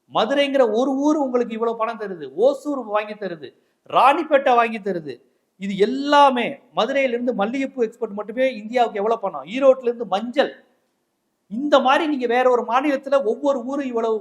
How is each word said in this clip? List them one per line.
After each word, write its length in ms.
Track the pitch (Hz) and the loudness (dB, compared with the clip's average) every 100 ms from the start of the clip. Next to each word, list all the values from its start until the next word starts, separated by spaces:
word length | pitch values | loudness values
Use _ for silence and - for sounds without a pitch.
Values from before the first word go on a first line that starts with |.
| _ | _
மதுரைங்கிற 500 | 156 220 277 277 269 240 214 | -2 0 0 0 2 2 2
ஒரு 140 | 269 269 | 0 0
ஊர் 160 | 294 311 269 | 0 0 0
உங்களுக்கு 300 | 247 220 220 | 0 -2 -2
இவ்வளவு 220 | 226 226 | -4 -2
பணம் 200 | 220 214 | -4 -4
தருது, 240 | 208 175 139 143 247 | -8 -10 -10 2 2
ஓசூர் 360 | 277 294 277 214 208 | 2 -4 -8 -2 -4
வாங்கி 220 | 214 214 | -4 -8
தருது, 280 | 190 160 131 _ _ _ - | -10 -10 -14 _ _ _ -2
ராணிப்பேட்டை 640 | 156 247 320 311 285 277 240 | 4 4 4 2 2 4 2
வாங்கி 220 | 233 220 196 | 2 -2 -6
தருது. 260 | 175 147 120 _ _ _ - | -6 -6 -14 _ _ _ -12
இது 140 | 196 185 220 | -8 0 0
எல்லாமே 580 | 269 285 294 285 247 202 - _ 165 | 0 2 6 6 4 -4 -6 _ -4
மதுரையிலிருந்து 560 | 233 277 262 240 247 202 | -2 0 0 0 -4 -2
மல்லிகைப்பூ 400 | 208 269 269 262 220 | -2 -2 -6 -2 -4
எக்ஸ்போர்ட் 300 | - 220 202 | -4 -10 -8
மட்டுமே 280 | 202 226 262 214 | -8 -2 -2 -2
இந்தியாவுக்கு 400 | 214 247 226 202 | -4 0 0 0
எவ்வளவு 220 | 208 226 | -2 -2
பணம், 200 | 196 156 143 | -4 -8 -8
ஈரோட்ல 340 | 247 277 262 240 | 2 4 4 2
இருந்து 160 | 233 214 | -4 -2
மஞ்சள், 360 | 190 233 277 240 - _ _ _ _ _ _ _ _ - 214 | -4 -2 -2 -2 -2 _ _ _ _ _ _ _ _ -14 -6
இந்த 180 | 294 277 247 | 2 4 4
மாதிரி 180 | 285 311 | 2 2
நீங்க 140 | 277 240 | -2 0
வேற 200 | 240 254 | 2 4
ஒரு 80 | 240 214 | 2 0
மாநிலத்துல 480 | 247 294 269 269 277 208 | 0 0 -2 0 0 0
ஒவ்வொரு 260 | 240 285 262 240 | -2 0 -2 -4
ஊரும் 200 | 285 262 | -6 -4
இவ்வளவு 260 | 226 226 220 | -2 -2 -4